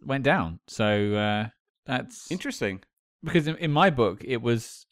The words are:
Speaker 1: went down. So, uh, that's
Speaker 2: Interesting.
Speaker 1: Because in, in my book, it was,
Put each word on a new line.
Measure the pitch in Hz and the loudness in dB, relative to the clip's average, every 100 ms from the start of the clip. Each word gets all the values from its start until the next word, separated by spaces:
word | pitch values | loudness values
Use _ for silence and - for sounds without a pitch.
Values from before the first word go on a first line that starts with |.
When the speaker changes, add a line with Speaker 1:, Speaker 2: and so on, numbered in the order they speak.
Speaker 1:
went | - 135 | -6 -2
down. | 135 180 82 85 - | 2 2 0 -6 -10
So, | - 107 104 104 | -2 2 2 2
uh, | 104 104 104 110 - _ _ - | 2 0 0 -4 -8 _ _ -6
that's | 127 - - - | -6 -6 -14 -8
Speaker 2:
Interesting. | 180 285 - 107 92 - _ _ _ | -6 -6 -4 -4 -6 -12 _ _ _
Speaker 1:
Because | 160 165 151 | -2 0 0
in, | 160 | -2
in | 165 | 0
my | 147 190 | 4 4
book, | 131 107 90 | 4 2 0
it | - 123 | -4 -2
was, | 120 117 - - - | 0 0 -2 -14 -16